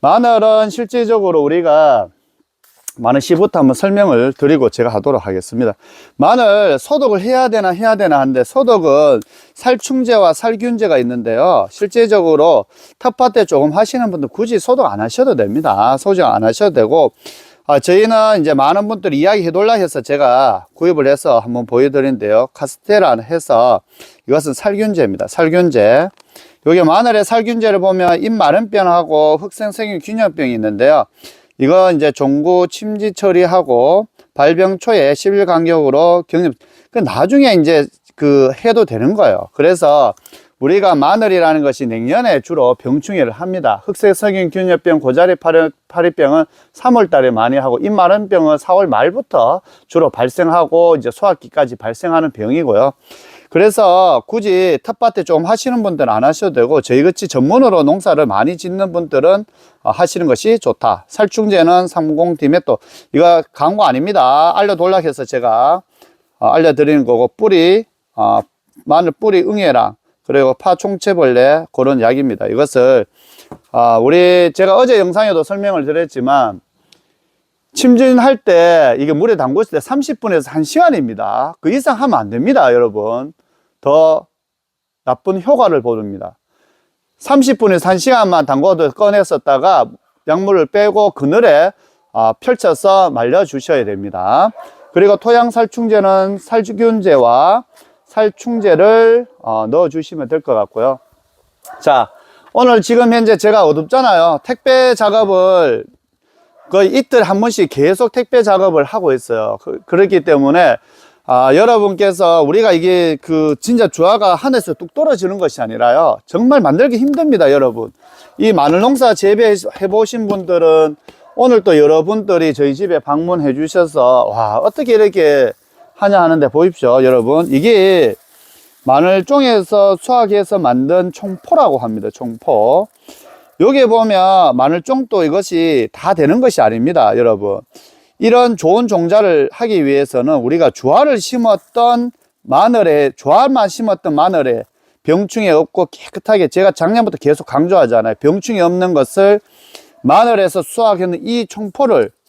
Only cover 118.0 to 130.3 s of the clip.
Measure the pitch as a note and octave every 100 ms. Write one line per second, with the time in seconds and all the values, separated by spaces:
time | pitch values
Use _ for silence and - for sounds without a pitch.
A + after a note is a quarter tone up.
118 | _ - - - G#3+ F#3 C#3+ E3+ A3+ C4+
119 | B3 G3+ G3 G#3 A#3 G3+ - - G3 G#3
120 | A3 A#3+ G#3+ G3 F3 F3 E3 D#3+ D#3 D3
121 | - _ - - B3+ A#3 F#3+ D#3 D3 D#3
122 | D#3+ A3 G#3 F3 D#3+ C3 C#3+ C#3 G3 D#3+
123 | - C#3+ E3+ F3 D3 C3 D#3 F#3 E3+ D3
124 | B2 B2+ A2 G#2+ G#2+ A2 G3 G#3 B3+ A3
125 | G#3+ F#3 D#3 C#3+ B2 - _ _ _ _
126 | G3+ G3 E3+ D#3+ C#3+ C#3+ F3 E3+ B2+ B2+
127 | C3 B2+ A2+ D3+ E3+ C3+ G3 A3 F#3+ F#3
128 | B2+ F#2+ _ _ _ _ _ _ - C3+
129 | F3 F#3+ F3+ C#4+ C4 A3 F3+ G#3 G3 F#3+
130 | - B3 A3